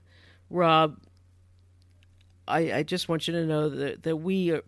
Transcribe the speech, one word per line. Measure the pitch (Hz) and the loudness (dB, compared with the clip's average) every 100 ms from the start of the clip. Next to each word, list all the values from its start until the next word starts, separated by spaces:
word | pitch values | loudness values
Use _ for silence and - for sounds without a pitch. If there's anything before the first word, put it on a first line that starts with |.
| _ - - - - | _ -20 -20 -20 -8
Rob, | 175 170 160 160 139 - - _ - - _ - _ _ _ - - _ _ - | 0 4 4 4 0 -20 -20 _ -20 -20 _ -20 _ _ _ -20 -20 _ _ -2
I, | 147 160 | 0 0
I | 113 | 0
just | 151 180 - | -2 -4 -2
want | 165 - | -4 -2
you | |
to | 170 160 | -2 0
know | 151 151 | 0 0
that, | 139 139 - | -2 -6 -4
that | 165 160 | -4 -4
we | 165 190 180 | -2 0 0
are, | 156 | 0